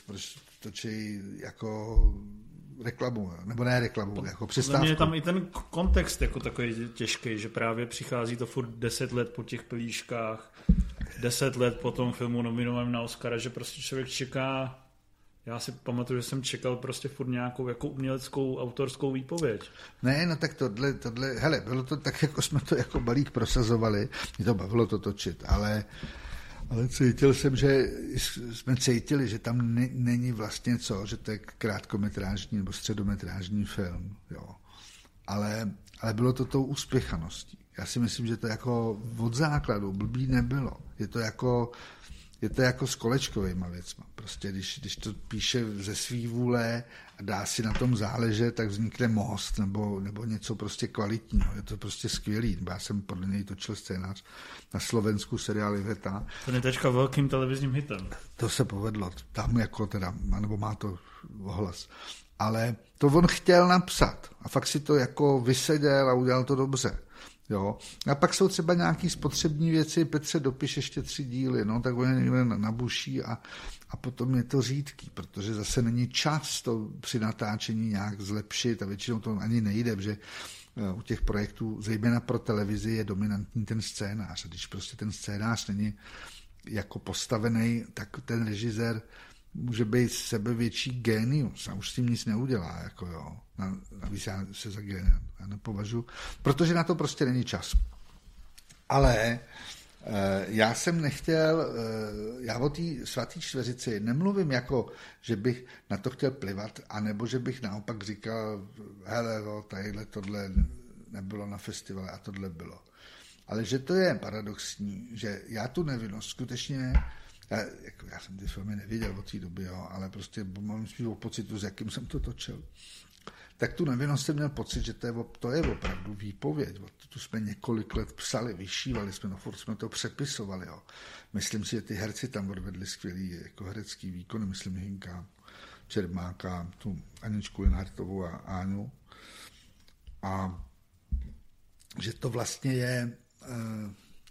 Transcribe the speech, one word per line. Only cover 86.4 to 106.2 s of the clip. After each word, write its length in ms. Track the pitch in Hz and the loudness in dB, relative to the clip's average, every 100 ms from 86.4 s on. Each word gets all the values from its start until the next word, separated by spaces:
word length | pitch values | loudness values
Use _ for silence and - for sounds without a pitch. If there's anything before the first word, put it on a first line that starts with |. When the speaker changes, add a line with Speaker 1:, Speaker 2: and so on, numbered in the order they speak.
| - - - | -20 -18 -8
Speaker 1:
jako 320 | 107 95 - | -6 -6 -6
postavený, 840 | - 92 - 117 113 113 117 117 113 | -6 -6 0 2 4 4 4 2 -2
tak 160 | - 101 - 131 | -10 -10 -10 -4
ten 220 | 117 113 | -2 0
režisér 540 | 101 117 107 117 113 - - - - - | -2 -2 0 0 -2 -6 -16 -20 -20 -14
může 320 | - 120 110 113 | -6 -2 0 2
být 240 | 123 120 | 4 4
sebevětší 920 | - - 113 104 117 120 - - 123 | 2 -2 0 0 2 0 0 -4 0
génius 640 | 117 110 113 147 123 - - | 2 4 4 4 2 -2 -8
a 60 | |
už 160 | 98 - | -6 -4
s 40 | |
tím 160 | - 123 | 0 2
nic 160 | 117 - | 2 2
neudělá, 540 | 107 131 120 82 85 | 0 2 0 0 -6
jako 220 | 85 - 87 | -10 -8 -8
jo. 320 | 80 71 80 - - | -8 -10 -12 -14 -6
Na-, 200 | 95 95 - 98 | -4 -6 -10 -8
navíc 260 | 92 101 110 | -6 -4 -4
já 180 | 98 95 | -4 -6
se 200 | 98 113 | -8 -8
za 100 | 101 | -8
génia, 380 | 101 98 95 - - - | -6 4 8 8 6 -10
já 80 | 95 | -10
nepovažuji, 580 | 101 - 101 107 117 117 - - - | -8 -4 -4 -2 -2 -4 -8 -10 0
protože 320 | 143 135 170 | 2 6 6
na 100 | 170 | 6
to 120 | 165 165 | 4 2
prostě 300 | 147 - 135 | 0 2 4
není 180 | 127 | 4
čas. 320 | 117 90 - - - - - - - - - - - - - | 2 -2 2 4 2 -4 -18 -20 -20 -20 -20 -20 -20 -12 2
Ale, 500 | 139 131 113 113 120 - - - - - - | 8 8 8 4 0 -6 -16 -16 -16 -20 -16
eh, 420 | - 104 98 98 92 | -4 2 2 2 2
já 260 | 110 110 | 6 6
jsem 280 | 120 - 170 | 6 2 2
nechtěl, 600 | 151 143 - 160 160 165 | 2 0 2 4 6 4
eh, 840 | 147 117 113 110 107 104 107 127 120 | 2 -2 -4 -2 -4 -4 -6 -6 -4
já 120 | 113 | 0
o 120 | 139 | 0
té 120 | 139 170 139 - | 0 -4 -4 -6
svatý 340 | - 117 170 | -4 -4 -6
čtveřici 600 | - 135 120 123 - 107 | -6 -4 -2 -4 -2 -2
nemluvím 520 | 110 139 190 202 165 | 0 2 2 2 2
jako, 400 | 127 - 131 - - - - | 2 2 0 0 -4 -18 -10
že 140 | - 110 | -4 0
bych 300 | 117 120 - - - | 0 0 -4 -14 -6
na 80 | 101 | -4
to 120 | 131 | -4
chtěl 220 | - | -2